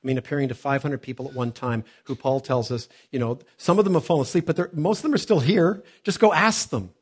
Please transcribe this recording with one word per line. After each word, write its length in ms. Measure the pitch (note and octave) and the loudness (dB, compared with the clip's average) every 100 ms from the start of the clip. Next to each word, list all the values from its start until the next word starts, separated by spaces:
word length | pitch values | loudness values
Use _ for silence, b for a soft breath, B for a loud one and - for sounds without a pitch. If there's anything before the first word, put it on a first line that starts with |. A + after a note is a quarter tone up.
I 60 | C3 | -2
mean, 100 | C3 | -4
appearing 300 | - C#3+ C#3 | -2 -2 -2
to 80 | A#2+ | -4
five 260 | C#3 C#3 | -2 -2
hundred 200 | D3 C3+ | -2 -6
people 260 | - B2 C3 | -8 -10 -10
at 60 | |
one 180 | B2+ A#2+ | -4 -6
time, 320 | A#2 B2 A2+ A2 b - | -4 -4 -4 -6 b -10
who 100 | C3 | -4
Paul 240 | C3+ C3+ | -2 -2
tells 320 | - B2+ A2+ | 0 -2 -2
us, 160 | A#2+ - b b | -6 -8 b b
you 80 | C3+ | -4
know, 180 | A#2 B2+ - b | -4 -4 -10 b
some 220 | - F#3 | 0 2
of 40 | |
them 120 | G3 F3 | 4 2
have 100 | - | 2
fallen 180 | E3 | 0
asleep, 220 | B2+ F3+ E3 | 2 -2 0
but 100 | D#3+ | -2
they're, 160 | F3+ | -2
most 280 | D#3 D#3+ G#3+ | -2 -2 -2
of 40 | |
them 100 | D4+ | 0
are 40 | C#4 | -2
still 240 | - F#3 | 2 2
here. 420 | B2+ G3+ E3+ G3 B B | 4 4 4 0 B B
Just 180 | - - | -6 4
go 100 | G#3+ | 4
ask 380 | F3 G#3+ G#3+ - | 6 2 2 -4
them. 220 | B2+ F#2 _ | -6 -8 _